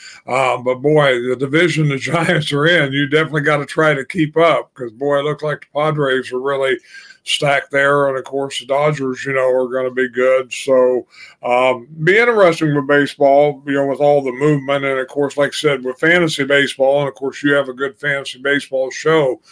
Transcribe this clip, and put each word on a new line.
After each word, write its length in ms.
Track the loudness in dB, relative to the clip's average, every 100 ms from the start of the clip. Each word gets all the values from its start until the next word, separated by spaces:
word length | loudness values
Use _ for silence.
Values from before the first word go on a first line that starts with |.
| -20 -18 -4
uh, 300 | 0 0 0
but 180 | -2 -2
boy, 440 | 2 2 4 2
the 160 | 0 -2
division 520 | -2 0 2 2 0
the 80 | -2
<laughs> 0 |
Giants 560 | -2 -2 0 0 -2
are 140 | 0 2
in, 260 | 2 0
you 160 | -2 0
definitely 340 | 0 0 -2
gotta 240 | 0 -2 -2
try 260 | 0 0
to 120 | 0
keep 320 | -4 -4 -2 2
up 360 | 2 2 -4
'cause, 180 | -12 -14
boy, 260 | -6 -2 -2
it 60 |
looks 180 | -2 -4
like 200 | -6 -8
the 40 | -8
Padres 580 | -4 -2 0 0 0 -2
are 80 | -6
really 380 | -4 -2 0 -2 -6 -20 -20 -16
stacked 460 | -6 -2 0 0 -2
there, 380 | 0 2 2 0
and 80 | -2
of 80 |
course 340 | -6 -6 -6 -8
the 60 |
Dodgers, 580 | -4 0 0 0 -4 -6 -4
you 80 |
know, 160 | -2 0
are 180 | 0 0
gonna 220 | -4 -4
be 180 | -2 -2
good. 420 | 0 2 2 0
So, 560 | -6 2 4 4 2 -4 -14 -20 -10
um, 440 | -2 2 2 0 -6 -2
be 140 | 2 2
interesting 580 | 2 4 4 4 0
with 120 | 0 2
baseball, 760 | 2 0 2 4 6 4 0 -4
you 80 |
know, 100 | -2
with 160 | -2 0
all 220 | 2 2
the 100 | 0
movement, 540 | 0 0 0 0 -2 -2
and 120 | -2
of 100 | -4
course, 280 | -4 -4 -2
like 140 | -2
I 40 |
said, 300 | -2 -2 -2
with 140 | -4 -2
fantasy 460 | 2 2 2 -2
baseball, 560 | 0 2 0 0 2 2
and 80 | -2
of 60 |
course 280 | -4 -8 -4
you 100 | 0
have 160 | 0 0
a 60 |
good 240 | -6 -8 -6
fantasy 400 | -6 -6 -6 -8
baseball 520 | -2 -2 -2 -4 -4
show, 520 | -4 0 2 2 -2 _